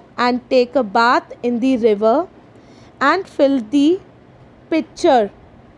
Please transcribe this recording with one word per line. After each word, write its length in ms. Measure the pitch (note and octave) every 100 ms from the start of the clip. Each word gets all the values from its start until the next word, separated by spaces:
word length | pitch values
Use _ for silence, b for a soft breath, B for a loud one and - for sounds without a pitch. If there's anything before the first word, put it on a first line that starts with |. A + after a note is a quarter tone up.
| - - B3
and 160 | B3 -
take 260 | C4 B3 C#4
a 20 | G#3 A3+
bath 360 | A#3 D4+ E4+ - A#3+
in 100 | A#3+ C4
the 60 | B3+
river 380 | A3+ G3+ A3 A#3+ F#4 - - B B B B - C4+
and 200 | F4+ F#4 -
fill 200 | C#4 C4+ G#3+
the 160 | C#4+ D4 F#4+ - - - - - - -
pitcher 500 | D#4+ - - E4+ B3+ G3+ - - - -